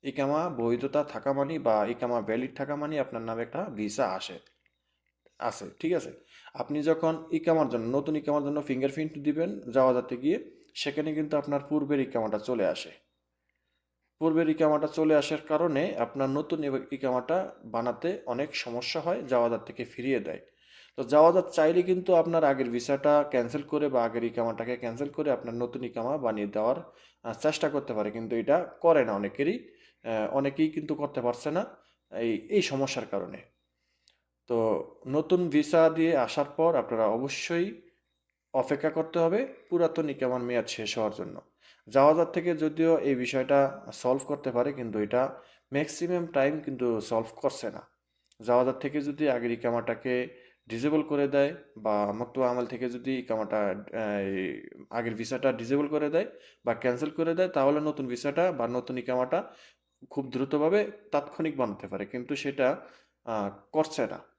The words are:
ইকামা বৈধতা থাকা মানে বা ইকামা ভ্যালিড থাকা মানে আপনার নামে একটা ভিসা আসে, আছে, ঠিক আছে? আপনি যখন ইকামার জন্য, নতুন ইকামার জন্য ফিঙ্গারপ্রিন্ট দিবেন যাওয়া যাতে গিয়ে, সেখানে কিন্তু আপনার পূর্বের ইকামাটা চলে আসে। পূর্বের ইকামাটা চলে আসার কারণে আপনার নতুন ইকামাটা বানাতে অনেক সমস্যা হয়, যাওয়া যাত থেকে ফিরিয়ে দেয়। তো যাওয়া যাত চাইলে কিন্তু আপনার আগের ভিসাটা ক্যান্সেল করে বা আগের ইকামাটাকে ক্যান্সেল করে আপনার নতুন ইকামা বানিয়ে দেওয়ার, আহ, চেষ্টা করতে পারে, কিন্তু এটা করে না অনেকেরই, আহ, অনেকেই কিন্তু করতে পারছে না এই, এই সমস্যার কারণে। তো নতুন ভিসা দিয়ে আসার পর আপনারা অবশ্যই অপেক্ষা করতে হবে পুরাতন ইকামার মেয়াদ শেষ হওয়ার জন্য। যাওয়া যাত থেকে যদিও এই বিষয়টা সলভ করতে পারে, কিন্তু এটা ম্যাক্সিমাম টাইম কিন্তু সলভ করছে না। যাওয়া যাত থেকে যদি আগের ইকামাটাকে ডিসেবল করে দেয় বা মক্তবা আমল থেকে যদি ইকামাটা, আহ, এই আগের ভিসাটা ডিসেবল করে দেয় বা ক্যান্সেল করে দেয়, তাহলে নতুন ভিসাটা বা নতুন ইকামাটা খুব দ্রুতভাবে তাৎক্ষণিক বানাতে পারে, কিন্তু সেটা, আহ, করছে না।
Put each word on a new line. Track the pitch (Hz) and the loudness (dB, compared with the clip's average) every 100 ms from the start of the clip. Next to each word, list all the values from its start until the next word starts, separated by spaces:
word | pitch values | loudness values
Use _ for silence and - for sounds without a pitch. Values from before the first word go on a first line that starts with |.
ইকামা | 139 139 139 151 175 | -6 -2 0 0 -2
বৈধতা | 127 117 120 139 143 | -2 0 0 0 -2
থাকা | 143 - 139 | -2 -4 -2
মানে | 139 139 160 | 0 0 0
বা | 120 107 104 | 2 4 2
ইকামা | 120 123 120 | -2 -2 -2
ভ্যালিড | 104 113 131 - | 0 -2 -2 -6
থাকা | 139 147 | -6 -4
মানে | 147 151 | -4 -4
আপনার | 127 117 | -4 -4
নামে | 113 113 | -6 -6
একটা | 117 143 | -4 -6
ভিসা | 202 110 107 104 117 | -6 -4 -4 0 -2
আসে, | 92 - 92 _ _ _ _ _ _ _ _ _ _ | -2 -8 -14 _ _ _ _ _ _ _ _ _ _
আছে, | - - 98 - | -6 -6 -14 -6
ঠিক | 160 | -2
আছে? | 175 - - _ - - | -2 -2 -16 _ -20 -20
আপনি | - - 147 | -10 -4 -2
যখন | 151 160 165 160 160 | 2 2 2 -2 -2
ইকামার | 160 175 160 139 | -2 2 4 4
জন্য, | 117 113 135 | 0 0 -2
নতুন | 143 151 | 0 -2
ইকামার | 147 147 | 0 0
জন্য | 139 147 | 0 -4
ফিঙ্গারপ্রিন্ট | 143 127 135 139 156 156 | -2 0 0 -2 -6 -2
দিবেন | 143 147 175 208 123 | -2 0 -2 -4 0
যাওয়া | 123 131 | 4 6
যাতে | 123 120 123 | 4 0 -2
গিয়ে, | 139 214 - - - - | 0 -2 -4 -20 -18 -6
সেখানে | 147 147 156 | -4 -2 -2
কিন্তু | 151 151 151 | -2 0 -2
আপনার | 143 143 139 | 0 -4 0
পূর্বের | 151 139 143 | -2 2 0
ইকামাটা | 131 117 110 104 | 2 0 0 -2
চলে | 117 120 92 | -2 0 0
আসে। | 78 - - _ _ _ _ _ _ _ _ _ _ _ _ | 0 -8 -16 _ _ _ _ _ _ _ _ _ _ _ _
পূর্বের | 160 160 160 | 2 4 2
ইকামাটা | 156 156 151 151 | 4 4 4 0
চলে | - 156 151 | 0 4 4
আসার | 143 151 - | 4 -4 -2
কারণে | 151 170 139 180 - | 0 2 2 0 -2
আপনার | 117 135 135 | -4 0 0
নতুন | 139 151 160 143 131 - | 0 -2 -2 -2 -4 -4
ইকামাটা | 135 135 127 120 175 190 - 120 | -4 0 0 0 -2 -2 -10 -6
বানাতে | 117 120 117 165 202 - | -2 -2 -2 -4 -4 -4
অনেক | 123 147 - | -4 -4 -6
সমস্যা | 123 117 127 165 | -6 -6 -4 -4
হয়, | 156 208 | -2 -4
যাওয়া | 151 127 117 | 2 2 4
যাত | 113 - | 0 -6
থেকে | - 120 | -10 -10
ফিরিয়ে | - 127 127 | -6 0 0
দেয়। | 95 85 - _ _ - - - | -2 -10 -12 _ _ -20 -16 -10
তো | |
যাওয়া | 120 147 165 | 4 8 8
যাত | 180 180 | 6 2
চাইলে | - 156 175 | 2 4 4
কিন্তু | 180 185 180 175 | 2 0 4 4
আপনার | 165 165 | 4 4
আগের | 151 135 127 | 4 2 0
ভিসাটা | 120 120 139 147 147 147 | -2 -2 0 4 4 4
ক্যান্সেল | 127 117 147 | 0 0 -4
করে | 143 151 147 | -4 0 2
বা | 131 | 2
আগের | 117 117 | 2 0
ইকামাটাকে | 117 117 117 107 113 120 | -2 -2 -2 -2 -4 -4
ক্যান্সেল | 139 127 143 | -6 -6 -6
করে | 143 147 | -4 -2
আপনার | 123 120 117 | -2 -2 -4
নতুন | 120 123 | -4 -4
ইকামা | 120 120 117 147 | -8 -6 -4 -2
বানিয়ে | 123 110 104 | -2 -2 -2
দেওয়ার, | 107 110 147 165 - - _ | 0 0 0 -4 -20 -20 _
আহ, | 117 | -10
চেষ্টা | 110 151 151 151 | -2 0 0 0
করতে | 143 - | -2 -2
পারে, | 107 104 | -2 -2
কিন্তু | 110 113 117 | -4 -4 -2
এটা | 110 156 | 2 2
করে | 175 - 170 156 117 | 2 2 6 6 4
না | |
অনেকেরই, | 101 101 - 143 226 - _ _ _ | 2 -2 0 0 0 -8 _ _ _
আহ, | 113 110 107 139 | -4 -2 0 0
অনেকেই | 139 143 156 | 0 0 0
কিন্তু | 156 151 151 | 0 -6 -4
করতে | 147 139 | -2 -2
পারছে | 123 120 151 | -2 -2 -2
না | 165 240 - _ _ _ | -2 -4 -10 _ _ _
এই, | 98 117 110 - | -4 0 -2 0
এই | 208 | 0
সমস্যার | - 135 135 - 113 | 2 0 -2 -4 -4
কারণে। | 98 90 - - _ _ _ _ _ _ _ _ _ _ | -6 -6 -12 -18 _ _ _ _ _ _ _ _ _ _
তো | 117 113 98 - - 131 | 0 2 0 -2 -14 -4
নতুন | 147 160 180 175 | -2 2 2 4
ভিসা | 143 143 165 160 | 2 4 6 6
দিয়ে | 160 160 156 | 6 2 4
আসার | 117 - 143 | 2 0 -2
পর | - 165 151 | 2 2 2
আপনারা | 110 113 110 | 0 2 2
অবশ্যই | 113 135 - - 170 190 226 _ _ _ _ _ _ _ | 2 -2 -6 -4 -2 -2 -6 _ _ _ _ _ _ _
অপেক্ষা | 135 131 143 156 | -2 0 0 0
করতে | 160 160 170 | -2 -2 2
হবে | 165 202 269 - _ | 2 2 -2 -8 _
পুরাতন | 175 165 165 151 | 2 2 2 -2
ইকামার | 135 127 127 | 0 0 0
মেয়াদ | 123 120 113 | 0 -2 -2
শেষ | - 107 - | -6 -4 -2
হওয়ার | 107 101 | -2 -2
জন্য। | 92 87 _ _ - _ - | -10 -10 _ _ -20 _ 0
যাওয়া | 127 143 | 6 8
যাত | 160 170 | 6 2
থেকে | 180 170 160 | 0 0 0
যদিও | 156 156 165 165 | -2 2 4 4
এই | 143 127 | 4 0
বিষয়টা | 123 135 131 139 139 135 - | 0 -2 4 4 4 0 -14
সলভ | - 123 135 135 | -4 0 0 0
করতে | 143 135 | -4 -2
পারে, | 120 127 | 0 0
কিন্তু | 135 117 107 | -2 -6 -2
এটা | 104 123 135 - - _ _ | 0 2 0 -2 -20 _ _
ম্যাক্সিমাম | 139 156 - 170 180 170 | -4 -2 -4 -2 -2 0
টাইম | 143 139 156 | 2 2 0
কিন্তু | 147 127 123 113 | -6 -2 0 0
সলভ | 104 113 117 - | 0 -2 -2 -4
করছে | 139 - 110 | -4 -2 -8
না। | - - _ _ _ _ _ | -10 -20 _ _ _ _ _
যাওয়া | 113 123 127 | 2 4 4
যাত | 131 | 0
থেকে | 139 147 | -4 -4
যদি | 143 143 151 | -4 -2 0
আগের | 123 117 | 2 0
ইকামাটাকে | 117 120 120 113 113 127 123 123 - - _ _ | -2 0 0 -2 -4 -2 -2 -2 -10 -20 _ _
ডিসেবল | 113 143 156 | -2 0 0
করে | 151 143 139 | 0 0 2
দেয় | 139 143 170 - - | 4 2 0 -16 -6
বা | 107 104 104 | 0 2 0
মক্তবা | 104 120 135 127 | -2 -6 0 0
আমল | 123 120 | 0 -4
থেকে | 120 123 | -4 -6
যদি | 123 131 131 | -4 -4 -4
ইকামাটা, | 123 110 101 107 | -2 -4 0 0
আহ, | 101 95 101 113 107 101 | 0 -2 -6 -6 -2 -2
এই | 98 98 92 60 - - - | -2 -2 -4 -6 -12 -20 -8
আগের | 117 117 110 | -6 -4 -6
ভিসাটা | 117 127 135 | -6 0 0
ডিসেবল | 131 117 139 147 | 0 0 0 0
করে | 151 147 | 0 0
দেয় | 160 226 - - _ - | 0 -2 -10 -20 _ -4
বা | 113 | 0
ক্যান্সেল | 127 123 151 | 0 0 -4
করে | 156 165 165 | -2 -2 0
দেয়, | 185 | 0
তাহলে | 160 135 151 | 4 4 4
নতুন | 151 147 131 | 0 -4 -6
ভিসাটা | 120 143 143 180 | -4 -2 0 0
বা | 147 117 | 0 -2
নতুন | 123 123 127 | -2 -4 -8
ইকামাটা | 123 127 127 165 - - - _ _ _ - | -2 -2 0 0 -4 -16 -20 _ _ _ -8
খুব | - 131 | -6 -4
দ্রুতভাবে | 127 135 147 156 202 208 - - | -4 0 2 4 2 0 -6 -2
তাৎক্ষণিক | 147 143 - 160 139 | -2 -2 -4 -4 -2
বানাতে | 120 98 95 | -4 -4 -8
পারে, | 98 101 | -8 -6
কিন্তু | 127 120 143 | -8 -6 -4
সেটা, | 139 135 127 165 - - _ _ - | -4 0 2 0 -8 -20 _ _ -6
আহ, | 110 101 - _ | -4 -4 -6 _
করছে | - - - 113 | -2 0 0 -4
না। | - - | -4 -16